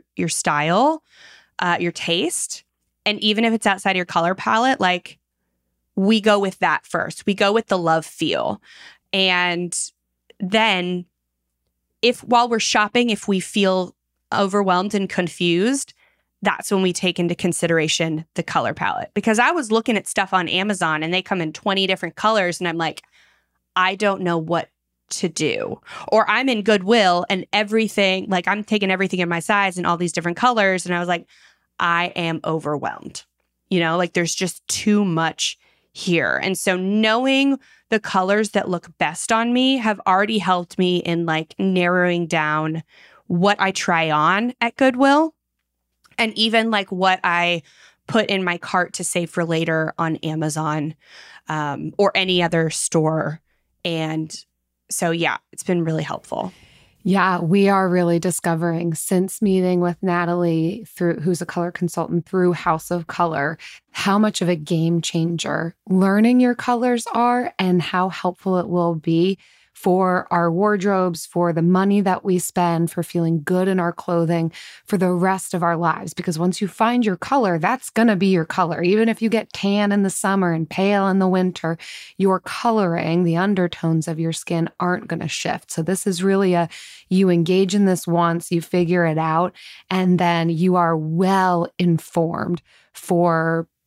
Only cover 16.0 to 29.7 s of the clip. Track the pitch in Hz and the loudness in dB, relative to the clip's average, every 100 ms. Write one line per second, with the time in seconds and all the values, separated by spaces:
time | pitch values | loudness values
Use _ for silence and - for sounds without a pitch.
16 | _ _ _ _ 202 165 - 196 185 170 | _ _ _ _ -4 -4 -2 0 0 0
17 | 180 175 170 175 180 - 170 165 151 - | -2 -2 -2 -2 -2 -2 0 0 0 -2
18 | 165 156 160 - - 160 120 - 101 - | -2 -4 -6 -8 -4 -2 -2 -2 -4 -4
19 | - 208 226 214 254 349 220 220 226 208 | -6 -4 0 2 2 0 0 -2 0 -2
20 | - - 190 185 165 180 202 190 165 151 | -2 -4 0 0 0 -2 -2 -2 -2 -2
21 | 160 185 185 190 156 - 208 196 190 185 | -2 -4 -2 -4 -4 -4 -4 -2 0 -2
22 | 170 - 214 220 175 165 180 165 160 - | -6 -4 0 0 0 -2 -4 -2 -4 -6
23 | - _ _ _ _ _ _ 180 185 190 | -18 _ _ _ _ _ _ 0 0 2
24 | 208 190 180 170 160 170 - _ _ _ | 0 0 0 -2 0 -2 -4 _ _ _
25 | _ - 165 160 151 - - - - - | _ -6 -4 -2 -2 -2 -4 -8 -14 -16
26 | - 214 - 214 269 220 202 208 185 233 | 0 2 4 0 0 0 2 2 4 4
27 | 190 175 180 190 - 202 208 220 214 - | 4 2 0 -4 -2 -2 0 0 0 0
28 | 196 190 190 185 - 202 208 214 196 185 | 0 0 -2 -2 0 -4 -2 -2 0 0
29 | 190 180 170 170 - 202 196 | 0 -2 -2 -2 0 0 0